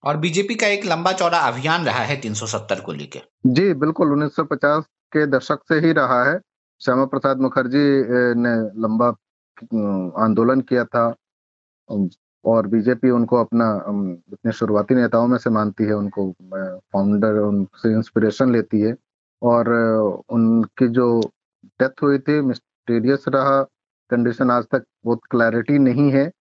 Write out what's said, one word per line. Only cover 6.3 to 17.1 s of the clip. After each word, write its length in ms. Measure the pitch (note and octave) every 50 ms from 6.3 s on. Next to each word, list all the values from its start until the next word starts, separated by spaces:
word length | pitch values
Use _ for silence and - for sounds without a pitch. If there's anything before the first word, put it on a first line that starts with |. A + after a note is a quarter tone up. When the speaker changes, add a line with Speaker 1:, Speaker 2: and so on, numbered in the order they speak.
| D#3 F#3 - _ _ _ _ _ _ _ -
Speaker 2:
श्यामा 200 | - B2+ B2+ C3+
प्रसाद 340 | C3 - C3+ - C#3 C3+ C3
मुखर्जी, 640 | C3+ C3 - C#3 C3 B2 B2+ C#3+ D3 C#3+ C#3 C3+
अ, 340 | C3 G#2 B2 B2 B2 B2 A#2+
ने 460 | A#2+ A#2+ A#2+ A#2+ A2+ A2 G#2+ G2 A2 A2
लंबा, 260 | A2 A2 A2+ A#2+ A#2+
अ, 1120 | A2+ - _ _ _ _ _ _ _ - - - A#2+ A2+ G#2 G2+ G2 F#2+ F#2 F2+ E2+ - A2
आंदोलन 380 | A2 A2 G2 A2+ A#2+ C3 C3
किया 240 | B2 - C3 B2 A#2
था, 300 | - - B2 A#2 A#2 A#2 _ _ _ _ _ _ _ _ _ _ _ _ _ _ _
अम, 200 | - G#2 G2 F2+ - _ _ _ _ _ _
और 220 | A2 A2+ A2+ G#2+
बीजेपी 440 | G2+ G#2+ A2+ G#2 A#2+ B2+ A#2 - C3
उनको 300 | B2 A#2+ A#2+ A#2 B2 B2
अपना, 300 | A#2 - - A#2 A#2 A2+
अम, 420 | G#2+ G2+ - G2+ G#2 G2+ G2+ F#2 F2+ E2+ _ _ -
अपने 200 | - _ A2+ A2
शुरुआती 420 | - A#2 G2 G#2 G#2 G#2 - C3
नेताओं 320 | B2+ A#2+ A2+ - A2+ A#2
में 120 | A#2+ B2 B2
से 120 | - B2
मानती 340 | A2+ G#2+ G#2+ G#2+ G2 - A2
है, 100 | G#2 G#2+
उनको, 360 | G#2 G2+ G2+ G2 - G2 F#2+
अ, 480 | F2+ _ F#2 F#2 F#2 F#2+ F#2+ F#2+ F#2 F#2 _ _ _
फाउंडर, 400 | G2 G2 G2+